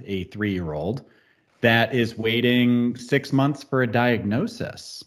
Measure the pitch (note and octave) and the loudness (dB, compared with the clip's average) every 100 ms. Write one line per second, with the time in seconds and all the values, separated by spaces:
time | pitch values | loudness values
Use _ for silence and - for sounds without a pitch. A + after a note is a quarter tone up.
0 | - G2 F2+ G#2 G#2+ F#2 E2+ D2+ E2+ C3+ | -8 -6 -6 -4 -2 -2 -4 -4 -4 -6
1 | - _ _ _ _ _ A#2 A#2 A2+ B2+ | -10 _ _ _ _ _ 2 4 4 2
2 | A2+ G#2+ A2 A#2 B2 B2 B2 A#2+ A#2+ A#2 | -2 -2 -2 2 4 4 4 2 0 -4
3 | - C#3 - C3+ C#3 C#3+ - C3 B2 A#2+ | -2 -2 0 2 2 -2 -4 -2 0 2
4 | B2 A2+ G2 A#2 A3 - E2 - - - | 2 2 0 -2 -2 -6 -10 -10 -16 -18